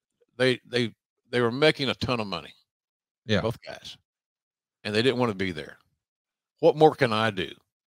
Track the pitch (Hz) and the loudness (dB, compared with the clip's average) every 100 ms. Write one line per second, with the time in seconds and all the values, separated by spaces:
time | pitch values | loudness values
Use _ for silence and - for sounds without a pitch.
0 | _ _ _ - 127 123 - 123 117 - | _ _ _ -2 0 0 -4 -4 -4 -6
1 | _ _ - 120 120 123 156 151 135 - | _ _ -6 0 0 2 2 2 -2 -4
2 | - 123 104 87 71 - _ _ _ _ | -4 -4 -4 -8 -10 -20 _ _ _ _
3 | _ _ - 104 107 - - - - - | _ _ -4 -2 -2 -6 -12 -18 -18 -20
4 | _ _ _ _ _ _ _ _ 101 107 | _ _ _ _ _ _ _ _ -4 0
5 | 127 123 120 98 95 78 73 - _ _ | 2 2 0 -2 -4 -6 -12 -18 _ _
6 | _ _ _ _ _ - 165 151 156 - | _ _ _ _ _ 0 2 6 4 4
7 | 127 110 110 95 82 - _ _ | 0 2 0 -2 -8 -10 _ _